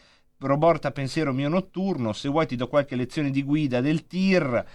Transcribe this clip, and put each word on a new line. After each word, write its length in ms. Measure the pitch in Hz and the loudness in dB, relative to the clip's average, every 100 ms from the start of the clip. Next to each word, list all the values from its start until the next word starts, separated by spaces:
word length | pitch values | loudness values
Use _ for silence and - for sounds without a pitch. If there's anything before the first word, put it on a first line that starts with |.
| _ _ _ _ | _ _ _ _
Roborta 540 | 135 143 165 156 143 | 0 4 4 2 -2
pensiero 420 | 143 135 165 143 | -6 -4 -2 -2
mio 160 | 127 143 | 0 0
notturno, 640 | 185 190 180 190 151 113 | -2 -2 -4 -4 -2 -4
se 160 | 104 143 | -4 -2
vuoi 160 | 156 156 | 0 0
ti 100 | 120 | -2
do 100 | 123 | 0
qualche 280 | 147 139 127 | 0 0 -2
lezione 340 | 123 160 143 | -4 -2 -2
di 120 | 135 | -2
guida 360 | 139 156 143 123 | 0 0 0 0
del 260 | 139 160 - | 0 0 -2
tir." 560 | 180 190 185 143 117 - | 0 2 4 2 -2 -4